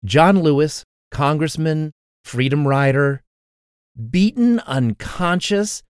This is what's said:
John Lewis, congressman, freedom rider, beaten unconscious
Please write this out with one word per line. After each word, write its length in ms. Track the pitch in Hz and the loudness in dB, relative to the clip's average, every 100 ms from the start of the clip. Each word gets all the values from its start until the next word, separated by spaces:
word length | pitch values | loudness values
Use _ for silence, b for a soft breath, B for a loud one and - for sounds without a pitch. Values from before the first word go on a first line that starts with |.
| 101 | -2
John 360 | 117 165 196 | 2 4 4
Lewis, 420 | 160 143 151 - - _ _ | 2 2 0 -4 -18 _ _
congressman, 800 | - 143 151 156 - 160 156 156 - _ _ | -4 -2 -2 -4 -4 -2 -2 -4 -10 _ _
freedom 440 | - 123 131 143 143 | -12 -2 0 0 0
rider, 560 | 139 139 135 139 139 _ _ _ _ _ _ _ - 113 | 2 2 2 0 -2 _ _ _ _ _ _ _ -14 -4
beaten 480 | 180 202 240 240 233 | 2 2 2 2 2
unconscious 1200 | - 135 123 104 - - 180 175 - 202 208 - _ | 0 -2 0 -2 -8 -4 0 0 0 -2 -2 -6 _